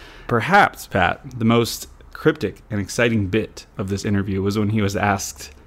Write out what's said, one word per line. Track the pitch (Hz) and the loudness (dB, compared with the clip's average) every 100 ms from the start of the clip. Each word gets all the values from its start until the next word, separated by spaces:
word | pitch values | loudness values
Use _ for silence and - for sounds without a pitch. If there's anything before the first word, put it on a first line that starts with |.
| - - - | -20 -16 -4
Perhaps, | 117 120 202 185 - - | -2 4 4 4 2 -4
Pat, | 101 87 - 143 120 | 0 2 0 -8 -2
the | 113 | 2
most | 117 117 - - - - | 4 2 -4 -12 -20 -20
cryptic | - 156 156 101 - - | -2 0 0 -2 -8 -8
and | 104 | -6
exciting | 95 - 120 113 98 | -4 0 0 2 0
bit | 110 101 - - - | 0 -2 -8 -14 -8
of | 98 | -4
this | 98 - | -4 -2
interview | 101 98 95 | -2 0 -2
was | 98 104 | 0 0
when | 104 | 0
he | 110 | 0
was | 98 101 | 0 0
asked, | 101 98 - - - - | 0 0 -4 -12 -16 -20